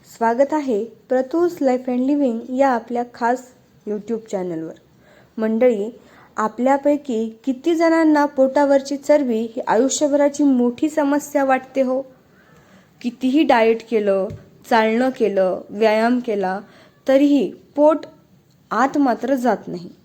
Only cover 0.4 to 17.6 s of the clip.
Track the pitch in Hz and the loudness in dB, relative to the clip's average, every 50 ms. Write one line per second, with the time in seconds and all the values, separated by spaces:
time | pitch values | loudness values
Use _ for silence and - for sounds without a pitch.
0.4 | 277 277 311 311 285 262 226 196 226 226 - - _ _ 254 254 262 262 - 330 | 0 0 0 -4 -2 -2 -2 -4 -4 -8 -14 -20 _ _ -2 -2 -2 -2 0 0
1.4 | 349 349 339 - 285 262 247 247 254 262 247 247 254 269 294 285 285 254 226 226 | 0 0 0 0 0 0 0 0 -2 -4 -4 -2 0 0 0 2 0 0 -2 -4
2.4 | 233 - 254 254 277 269 247 226 233 - 240 240 240 240 - - 240 233 247 247 | -8 -6 -2 0 2 2 2 -2 -4 -6 -6 -6 -6 -8 -8 -4 -2 -2 -2 -2
3.4 | - - _ _ _ _ _ _ _ 208 208 214 202 - 226 220 220 - - 190 | -6 -20 _ _ _ _ _ _ _ -8 -8 -8 -6 -6 -8 -8 -6 -8 -8 -6
4.4 | 185 180 170 160 160 160 - - _ _ _ _ _ _ - - - _ _ - | -6 -6 -6 -8 -10 -12 -14 -18 _ _ _ _ _ _ -20 -20 -20 _ _ -4
5.4 | 220 214 220 226 254 254 233 196 202 226 - - _ - - - - _ _ - | -2 -2 0 2 2 2 2 2 -4 -8 -10 -16 _ -20 -20 -20 -20 _ _ -4
6.4 | 214 214 214 - 240 262 277 277 277 285 294 285 294 - 240 220 226 220 220 - | -4 -4 -4 0 2 2 2 2 2 0 0 0 -2 -4 -4 -4 -4 -6 -8 -8
7.4 | _ 269 254 262 - 339 349 320 339 330 330 330 330 311 302 294 294 294 294 262 | _ -6 -6 -2 -2 -2 0 2 2 2 4 4 4 4 4 4 2 0 2 2
8.4 | 262 262 262 294 285 277 277 277 269 - 285 277 - - 294 302 285 247 226 220 | 0 2 4 2 2 4 4 2 2 -2 -10 -8 2 2 2 2 4 0 -2 -2
9.4 | 233 226 - 254 - - 180 214 262 269 262 - 302 285 277 285 285 285 285 - | -4 -6 -8 -8 -4 0 2 2 2 0 0 0 0 0 2 2 2 0 2 2
10.4 | 294 277 269 240 240 240 240 - 311 311 302 311 294 277 285 294 285 - - 285 | 2 2 4 4 2 0 0 -2 -4 -2 0 0 0 0 0 -2 -4 -2 -2 -2
11.4 | 277 269 262 262 262 - - 269 262 247 262 269 269 - - _ _ _ _ _ | 0 2 0 -2 -2 -6 -2 -2 -2 0 -2 -4 -6 -10 -20 _ _ _ _ _
12.4 | _ _ _ - _ _ _ - _ _ _ _ - 240 240 _ - 262 254 302 | _ _ _ -20 _ _ _ -20 _ _ _ _ -10 -10 -8 _ -2 0 2 2
13.4 | 311 269 262 233 220 226 226 226 - - 240 214 208 202 196 190 190 214 247 - | 2 2 2 4 4 2 2 0 -4 -4 -4 -2 0 0 0 0 -2 -6 -8 -14
14.4 | - - _ _ - - 254 226 220 220 220 233 254 262 254 - 226 202 196 190 | -18 -20 _ _ -4 0 0 2 2 2 0 0 0 -2 -2 -2 -2 0 0 0
15.4 | 190 185 175 - - - - 202 220 214 214 220 226 240 247 247 240 233 208 208 | 0 0 -2 -6 -10 -14 -4 0 0 2 2 2 2 0 0 -2 -2 -4 -4 -4
16.4 | 190 185 185 202 220 - - - - _ _ _ _ - 262 269 294 285 285 277 | -4 -4 -6 -8 -10 -16 -20 -20 -20 _ _ _ _ 2 4 4 4 4 4 2
17.4 | 202 - - - | 0 -2 -6 -14